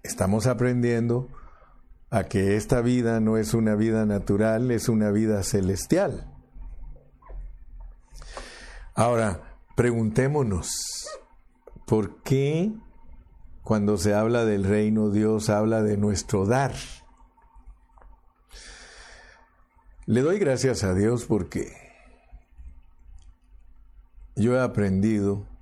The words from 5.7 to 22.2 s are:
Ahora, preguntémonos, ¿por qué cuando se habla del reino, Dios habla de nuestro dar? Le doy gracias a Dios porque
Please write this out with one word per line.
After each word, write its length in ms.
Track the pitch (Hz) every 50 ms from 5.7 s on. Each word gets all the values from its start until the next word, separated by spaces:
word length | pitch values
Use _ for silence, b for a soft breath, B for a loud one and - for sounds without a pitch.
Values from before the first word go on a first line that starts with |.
| 98 95 - - - 175 202 165 - - - - - - - _ - - - - - - - - - - - - - - - - - - - - - - - - - - - - - - - _ B B B B B B B B B B B B B B B B B
Ahora, 640 | - 113 120 123 117 113 104 90 80 - - - - - _ -
preguntémonos, 1300 | - 120 120 120 117 113 107 107 135 131 135 147 151 135 113 98 85 78 - - - - - - - - 605 622 - - _ _ - _ - _ _ _ - - - -
¿por 380 | - 117 107 104 92 - - -
qué 480 | - 139 135 139 143 151 160 180 214 214 220 - - - - - - - - - - - - - - - -
cuando 360 | - - 107 107 104 104 104
se 160 | 98 90 104 104
habla 300 | 104 110 113 120 120 117
del 180 | 110 104 98 98
reino, 480 | 95 104 107 107 107 107 107 107 104
Dios 380 | 101 104 107 107 110 107 107 113
habla 340 | 104 104 107 110 113 110 107
de 140 | 107 104
nuestro 480 | 101 104 104 101 95 - - - 101 95
dar? 280 | 98 117 131 139 123 - - - - - - - - - _ - _ _ _ _ _ _ - - - - _ _ _ _ - - - - _ _ - _ _ _ B B B B B B B B B B B B B B B B B B B B B B B - _ _ _ _ - - - -
Le 160 | - 110 120
doy 180 | 131 156 185 208
gracias 440 | 196 143 131 117 127 131 120 92 -
a 120 | 95 90
Dios 300 | 92 101 110 123 120 -
porque 460 | - 113 101 90 - - - - - - - B B B B B B B B